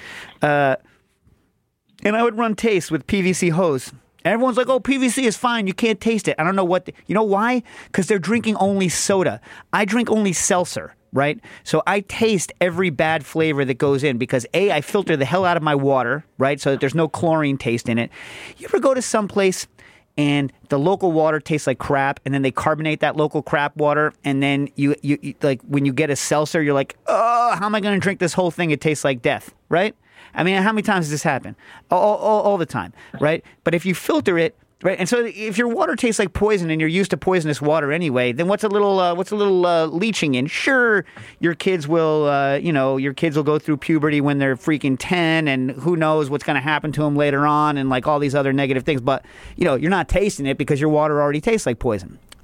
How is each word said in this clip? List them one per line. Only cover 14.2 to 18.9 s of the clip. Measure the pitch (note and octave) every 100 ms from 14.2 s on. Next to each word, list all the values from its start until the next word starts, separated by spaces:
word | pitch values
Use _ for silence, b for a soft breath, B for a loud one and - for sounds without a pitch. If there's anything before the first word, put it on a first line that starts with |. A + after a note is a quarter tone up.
| B2 C3 -
A, | E3 G3
I | D#3
filter | - G#3 F#3 D3+
the | C3+
hell | F3+
out | F3+ E3
of |
my | D#3 C#3+
water, | C#3 C3 A#2+ C#3+ - -
right, | C3+ C#3+
so | C#3
that | C3+
there's | C#3 D#3+
no | D#3+
chlorine | - E3+ D#3+ D3 C#3
taste | A#2+ A#2 -
in | A#2
it. | - B B B B -
You | -
ever | E4
go | C4+